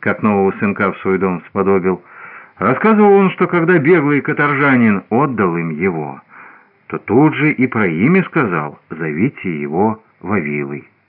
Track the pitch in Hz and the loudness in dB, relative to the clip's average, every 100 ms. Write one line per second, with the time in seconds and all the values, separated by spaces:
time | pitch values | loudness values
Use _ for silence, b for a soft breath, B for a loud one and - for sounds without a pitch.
0 | - 98 110 101 98 92 107 98 101 87 | -2 0 0 2 2 0 -4 0 -2 -2
1 | - 95 95 90 - 104 95 98 90 90 | -2 0 0 -4 -6 -2 0 2 0 -4
2 | B B B B B _ 95 131 214 214 | B B B B B _ -2 0 2 4
3 | 208 196 190 - 175 175 165 180 139 180 | 6 6 4 0 0 0 2 2 4 2
4 | 143 147 135 147 147 139 143 127 117 98 | 2 0 -2 -2 -2 0 2 4 4 2
5 | - 110 143 117 98 85 85 76 95 82 | 0 0 0 0 -2 0 -4 -2 -4 -4
6 | 73 69 _ B B B B _ _ - | -8 -12 _ B B B B _ _ -12
7 | - 110 151 127 151 - 123 117 101 80 | -2 2 2 2 -2 0 -2 0 -2 0
8 | 113 185 170 - 120 85 76 73 _ 80 | 2 2 0 -2 -2 -2 -6 -12 _ -10
9 | 82 76 117 - 95 80 71 78 107 107 | -8 -2 -4 -4 -8 -8 -6 -2 -2 -2
10 | _ _ 87 104 73 73 71 71 - _ | _ _ -6 -4 -4 -6 -8 -10 -14 _